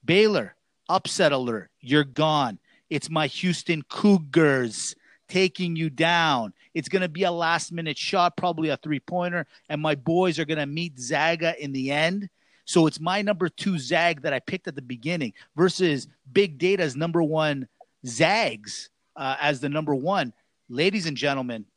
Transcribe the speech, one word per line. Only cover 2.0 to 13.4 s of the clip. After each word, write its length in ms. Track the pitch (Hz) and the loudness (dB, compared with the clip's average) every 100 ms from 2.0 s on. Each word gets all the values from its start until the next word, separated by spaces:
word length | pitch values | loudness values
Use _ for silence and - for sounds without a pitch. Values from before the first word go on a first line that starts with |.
gone. 560 | 139 127 156 151 127 98 _ _ _ | 2 0 2 2 0 -4 _ _ _
It's 200 | 151 - | -6 -4
my 180 | 160 147 | -2 -2
Houston 560 | - 185 165 - 160 | -2 -2 -2 -2 -4
Cougars 1120 | - - 208 196 147 160 151 135 120 104 - - _ _ _ | -4 0 4 4 4 4 4 4 0 -6 -10 -12 _ _ _
taking 460 | 185 185 - 180 165 | 0 0 0 -4 -2
you 140 | 160 | -4
down. 640 | 135 165 170 165 135 110 - _ | 0 2 4 2 2 -2 -10 _
It's 160 | 165 - | -8 -2
gonna 180 | 190 180 | -2 -2
be 160 | 156 | -2
a 80 | 190 | -2
last-minute 640 | 170 165 165 - 170 160 143 | 0 0 0 -2 -8 -6 -6
shot, 380 | - 196 175 - | -2 2 2 2
probably 340 | 180 160 160 | -2 0 -2
a 80 | 135 | -2
three-pointer, 680 | 156 143 - 180 175 175 156 - _ | -2 -6 -4 -4 -2 -4 -8 -14 _
and 120 | 151 | -4
my 140 | 156 147 | -2 -2
boys 440 | 127 170 185 160 | 0 2 2 2
are 60 | 151 | 0
gonna 200 | 156 143 | -2 -2
meet 340 | 151 170 131 | -4 -6 -8
Zaga 560 | 123 147 156 170 165 170 | -4 0 2 2 -2 -2
in 80 | 143 | -6
the 200 | 135 131 | -4 -2
end. 380 | 143 160 196 202 _ _ _ - | 0 0 0 -8 _ _ _ 0
So 200 | 175 160 | 4 4
it's 140 | - | 2
my 220 | 160 196 | -2 -2
number 280 | 208 190 | 0 0